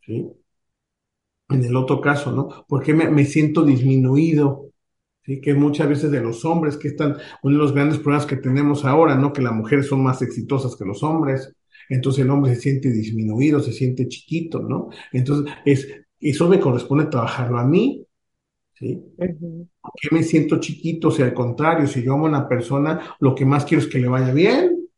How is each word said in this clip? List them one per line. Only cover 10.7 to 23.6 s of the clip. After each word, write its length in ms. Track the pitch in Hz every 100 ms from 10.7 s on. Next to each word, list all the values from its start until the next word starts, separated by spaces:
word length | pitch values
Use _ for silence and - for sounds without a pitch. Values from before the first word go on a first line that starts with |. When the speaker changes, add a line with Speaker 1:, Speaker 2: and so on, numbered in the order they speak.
| -
Speaker 1:
que 100 | 101
los 180 | -
hombres. 500 | 151 160 143 131 - _ _ - -
Entonces 340 | 127 131 131
el 60 | 131
hombre 240 | 143 135 120
se 60 |
siente 280 | 143 135 135
disminuido, 680 | 113 110 113 110 110 143 147
se 120 | 120
siente 340 | 107 127 127 123
chiquito, 520 | - - 160 165 131
¿no? 280 | 110 147 180 - -
Entonces, 420 | 127 127 143 147 - -
es, 220 | 135 - - _ _
eso 280 | 147 135 170
me 100 | 185
corresponde 460 | 143 120 - 139 151
trabajarlo 520 | 131 113 - 123 120
a 60 | 123
mí, 400 | 170 247 - - _ _ _ _ _ _ _
¿sí? 280 | 117 147 - -
Speaker 2:
Ujú. 500 | 180 156 170 165 175 _
Speaker 1:
¿Por 120 | - -
qué 80 | 151 160
me 80 |
siento 360 | - 175 147 151
chiquito? 520 | - - 165 - 160
Si 120 | 139
al 100 | 127
contrario, 540 | 120 117 117 156 165 143
si 160 | 127
yo 100 | 120
amo 120 | 139 160
a 20 |
una 180 | 147 -
persona, 680 | 120 117 139 147 165 - -
lo 160 | 139 131
que 100 | 135
más 200 | 143